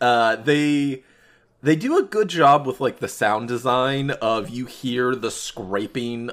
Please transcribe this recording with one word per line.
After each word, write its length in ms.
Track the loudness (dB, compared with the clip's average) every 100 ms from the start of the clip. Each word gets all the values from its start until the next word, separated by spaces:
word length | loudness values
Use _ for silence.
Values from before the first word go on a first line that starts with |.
uh, 340 | 2 4 2 2
they, 680 | 0 2 2 0 0 -4 _ _ _ _ _ _
they 140 | 0 2
do 200 | 2 0
a 40 |
good 260 | 0 0 -2
job 380 | 4 6 6 2
with, 120 | -2
like, 200 | -2 -2
the 100 | -8
sound 400 | 0 0 0 -2
design 600 | -4 0 2 2 0 -4
of 400 | -2 -2 -2 -4
you 160 | -8 -10
hear 480 | -8 -4 -2 0 0
the 140 | -4
scraping 1000 | -6 -10 -10 -6 -4 -4 -6 -6 -8 -10